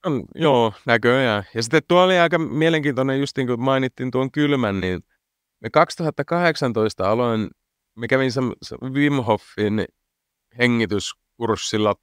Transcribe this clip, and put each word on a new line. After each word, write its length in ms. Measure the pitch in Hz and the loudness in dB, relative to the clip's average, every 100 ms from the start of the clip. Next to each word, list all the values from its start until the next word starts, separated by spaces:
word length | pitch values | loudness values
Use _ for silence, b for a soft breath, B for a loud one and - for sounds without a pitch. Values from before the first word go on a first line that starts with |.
On, 180 | 185 135 67 | -4 -4 -6
joo, 380 | - 160 131 113 107 - | -2 2 4 2 -2 -2
näköjään. 580 | 117 120 127 127 104 98 | 0 2 2 2 0 -4
Ja 80 | 117 | -8
sitten 200 | 113 156 - | 0 0 2
tuo 140 | 175 | 2
oli 160 | 185 185 | 4 4
aika 200 | 170 165 | 2 2
mielenkiintoinen, 800 | 156 143 160 165 143 123 135 135 | -2 0 2 2 0 -2 0 0
just 160 | 139 - | -4 -4
niin 100 | 127 | -4
kuin 140 | 120 | -2
mainittiin 500 | 131 135 131 _ 127 | 0 0 0 _ -4
tuon 200 | 127 131 | -2 -2
kylmän, 500 | 147 147 143 113 98 | 0 0 2 0 0
niin 200 | 92 90 - _ _ _ _ _ | -2 -4 -8 _ _ _ _ _
me 100 | 113 | -2
kaksituhatta 540 | 151 165 - 165 - | 0 0 -2 -6 -4
kahdeksantoista 840 | 143 170 175 156 131 110 107 - 95 | -4 0 0 0 -2 0 -2 0 -2
aloin, 400 | 113 123 110 104 _ _ _ _ - | 0 0 -2 -4 _ _ _ _ -14
me 120 | 117 | -2
kävin 220 | 131 131 | 0 0
sem-, 240 | 120 127 - | -2 -4 -6
se 140 | - 123 127 | -14 -12 -6
Wim 220 | 135 147 | 0 0
Hofin 680 | 143 117 107 - - 104 107 90 _ _ _ _ _ _ - | 0 0 -2 -2 -4 -2 -2 -4 _ _ _ _ _ _ -2
hengityskurssilla 1400 | 123 117 107 101 - - _ _ 117 104 - 110 104 101 | 2 2 0 -2 -4 -12 _ _ -4 -4 -2 0 0 0